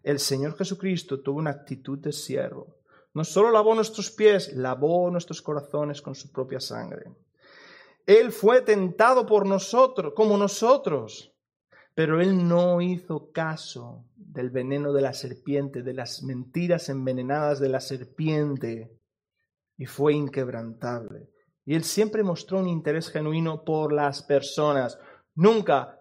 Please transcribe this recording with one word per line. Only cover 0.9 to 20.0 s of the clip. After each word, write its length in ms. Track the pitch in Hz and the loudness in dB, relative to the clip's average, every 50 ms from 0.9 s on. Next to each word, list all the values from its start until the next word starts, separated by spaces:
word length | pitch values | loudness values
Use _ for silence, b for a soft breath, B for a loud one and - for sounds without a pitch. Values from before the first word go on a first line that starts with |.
| 180 170 - - 139 135 | -2 -4 -4 -6 -8 -6
tuvo 180 | - 139 139 156 | -4 -4 -4 -2
una 120 | 160 147 | -2 -4
actitud 480 | 139 147 - - 135 123 - 135 139 139 | -4 -6 -10 -14 -14 -12 -10 -10 -10 -8
de 120 | - 151 | -8 -8
siervo. 680 | 147 - - - 127 - - 123 - - - - - _ _ b b b b b b | -8 -8 -8 -6 -4 -4 -4 -6 -8 -12 -16 -18 -20 _ _ b b b b b b
No 100 | 151 160 | -6 -6
solo 280 | - - 196 214 233 | -2 2 4 4 6
lavó 220 | 226 214 208 220 226 | 6 6 4 4 4
nuestros 380 | 226 214 220 - 214 202 - | 2 2 -2 -4 -8 -10 -10
pies, 420 | - - 214 208 202 185 - - - | 0 4 6 6 6 4 2 -2 -6
lavó 560 | 127 127 127 123 123 147 160 170 180 180 175 | -4 -4 -4 -2 0 0 2 2 2 2 0
nuestros 320 | 175 175 170 - 165 - | -2 -4 -6 -8 -12 -12
corazones 600 | - - 151 143 143 - - 151 147 147 143 - | -10 -8 -8 -8 -8 -6 -6 -4 -4 -6 -6 -10
con 140 | - 143 135 | -12 -14 -14
su 160 | - - - | -14 -16 -12
propia 280 | - 131 131 131 135 123 | -8 -8 -8 -6 -8 -10
sangre. 520 | - - 120 117 117 - - - - - - _ _ _ _ B B B B B B B B B B B B B B | -10 -10 -10 -10 -12 -12 -12 -14 -16 -18 -20 _ _ _ _ B B B B B B B B B B B B B B
Él 260 | - 202 226 240 233 | 6 8 8 8 6
fue 300 | - - 190 214 247 254 | 0 2 4 6 6 6
tentado 640 | - 220 208 202 185 175 170 - 220 247 262 254 220 | 6 4 2 2 2 0 2 4 4 6 6 4 4
por 220 | 220 214 202 196 196 | 4 4 4 4 4
nosotros, 680 | 196 190 - - 233 247 262 254 262 196 165 - - | 0 0 -2 0 4 4 4 4 4 0 -4 -2 0
como 220 | - 220 214 202 202 | 2 2 4 4 4
nosotros, 960 | 202 196 - - 220 240 277 277 269 202 151 127 113 107 - - - - _ _ _ _ _ _ _ _ b b b b b | 2 0 0 2 4 4 4 4 4 0 -2 -2 -4 -6 -14 -18 -20 -20 _ _ _ _ _ _ _ _ b b b b b
pero 260 | 160 160 151 156 165 | -2 0 2 2 2
él 260 | 180 190 190 180 175 170 | 4 4 4 2 2 4
no 340 | 170 175 175 180 175 175 | 4 4 4 4 2 2
hizo 500 | 180 180 180 175 - - 160 143 - - | 0 0 -2 -4 -6 -8 -8 -8 -10 -8
caso 720 | - 165 160 160 156 151 - - - 127 120 120 117 - - _ _ | -6 -6 -4 -4 -6 -8 -12 -14 -14 -14 -16 -16 -16 -18 -20 _ _
del 360 | - - - - 123 127 123 | -20 -20 -16 -10 -8 -6 -6
veneno 420 | 127 131 123 131 139 143 147 143 143 | -4 -4 -4 -4 -2 -2 0 0 2
de 80 | 139 | 2
la 120 | 139 127 123 | 0 0 -2
serpiente, 680 | - - 123 135 - - 143 143 139 139 135 - 123 | -6 -10 -12 -14 -12 -6 -4 -2 -2 -2 -4 -6 -10
de 120 | 120 127 127 | -10 -10 -8
las 280 | 131 120 - - - | -10 -10 -12 -12 -10
mentiras 680 | 139 135 127 123 123 - - 170 175 175 175 156 - - | -10 -8 -8 -8 -10 -8 -4 -2 0 0 0 0 -2 -4
envenenadas 680 | 135 135 131 131 127 127 123 131 143 151 151 147 147 135 | -6 -4 -4 -4 -4 -4 -4 -4 -2 -2 0 0 0 0
de 100 | 139 135 | 0 0
la 100 | 131 131 | -2 -2
serpiente, 1120 | - - 139 123 123 - _ - 156 156 156 151 151 147 139 120 120 117 113 113 113 - _ _ _ _ _ _ _ _ _ _ _ _ _ _ _ _ _ - | -4 -6 -10 -10 -12 -12 _ -4 -2 0 0 0 0 -2 -2 -4 -6 -6 -8 -8 -12 -16 _ _ _ _ _ _ _ _ _ _ _ _ _ _ _ _ _ -14
y 100 | 131 - | -14 -10
fue 260 | - 135 | -4 0